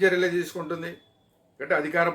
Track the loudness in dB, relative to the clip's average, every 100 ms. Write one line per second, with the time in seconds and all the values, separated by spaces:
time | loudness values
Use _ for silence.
0 | 2 4 2 0 -4 -8 -8 -8 -8 -14
1 | _ _ _ _ _ _ -2 0 0 0
2 | 0